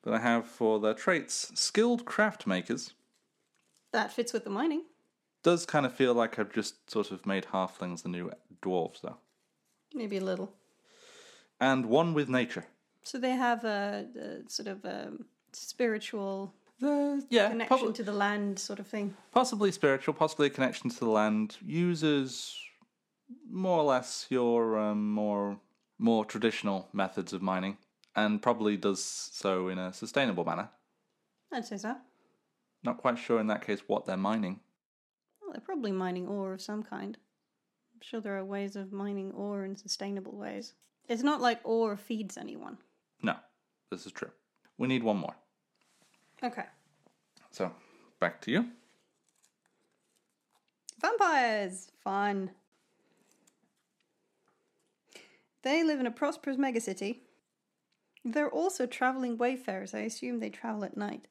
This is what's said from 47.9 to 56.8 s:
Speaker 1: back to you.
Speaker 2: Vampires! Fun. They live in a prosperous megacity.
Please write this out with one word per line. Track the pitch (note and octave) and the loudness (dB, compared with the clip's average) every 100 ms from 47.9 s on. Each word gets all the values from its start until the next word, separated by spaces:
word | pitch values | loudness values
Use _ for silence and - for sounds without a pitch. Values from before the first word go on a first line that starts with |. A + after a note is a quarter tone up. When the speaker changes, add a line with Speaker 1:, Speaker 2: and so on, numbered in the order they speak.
| _ _ _ | _ _ _
Speaker 1:
back | E2+ - | 0 0
to | - | 0
you. | D3+ A#3+ - _ _ _ _ _ _ _ _ _ _ _ _ _ _ _ _ _ _ _ _ - - | 0 0 -8 _ _ _ _ _ _ _ _ _ _ _ _ _ _ _ _ _ _ _ _ -20 -2
Speaker 2:
Vampires! | E4 A#4 F#4+ D4+ A#3+ G#3+ G3 F#3+ - _ | 0 4 4 6 4 2 -2 -6 -14 _
Fun. | G#3 G3 G3+ G3 F#3+ - _ _ _ _ _ _ _ _ _ _ _ _ _ _ _ _ _ _ _ _ _ _ _ _ _ - - _ _ _ | -4 0 2 0 -4 -10 _ _ _ _ _ _ _ _ _ _ _ _ _ _ _ _ _ _ _ _ _ _ _ _ _ -20 -20 _ _ _
They | C4 D#4 | 2 4
live | D#4+ D4 | 4 2
in | B3 | 0
a | |
prosperous | A#3 D4 D#4 - C4 | 0 -2 0 -4 0
megacity. | C4+ A#3 | 2 0